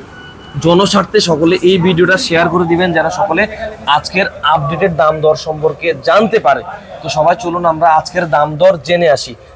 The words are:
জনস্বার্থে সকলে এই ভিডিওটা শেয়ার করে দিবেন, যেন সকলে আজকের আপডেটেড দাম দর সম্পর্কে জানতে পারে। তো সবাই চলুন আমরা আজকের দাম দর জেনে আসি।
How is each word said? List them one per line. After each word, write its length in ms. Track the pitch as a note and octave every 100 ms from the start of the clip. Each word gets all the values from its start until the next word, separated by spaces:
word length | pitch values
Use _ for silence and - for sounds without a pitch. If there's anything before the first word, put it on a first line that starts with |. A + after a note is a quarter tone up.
| - - - - - D3
জনস্বার্থে 580 | E3 F3 G3 G3 - G#3+
সকলে 380 | F3 D3+ E3 F3+
এই 160 | F3+ F#3+
ভিডিওটা 400 | F3+ E3 F3+ F#3
শেয়ার 320 | - E3 E3+
করে 160 | F3+ E3+
দিবেন, 280 | E3+ F3+
যেন 160 | E3 D#3+
সকলে 380 | D#3 D3+ E3+ G#3+ - G#3+ - -
আজকের 380 | D3 - F#3 - -
আপডেটেড 520 | D3 D#3+ D3+ E3+ F#3 D#3+
দাম 260 | D#3 D#3
দর 140 | D#3 D3+
সম্পর্কে 580 | D#3+ D#3 D#3 C#3+ E3+ C#3
জানতে 360 | D#3+ F#3+ A3+ A3
পারে। 220 | D3 B2 - - - -
তো 60 | -
সবাই 260 | D#3 D#3+ F3+
চলুন 260 | E3+ F3 E3+
আমরা 240 | D#3 E3
আজকের 400 | D#3 - F3+ E3+
দাম 260 | D3+ D3 D3+
দর 200 | F#3 E3+
জেনে 260 | E3 F3 E3+
আসি। 260 | C3+ - A#2 -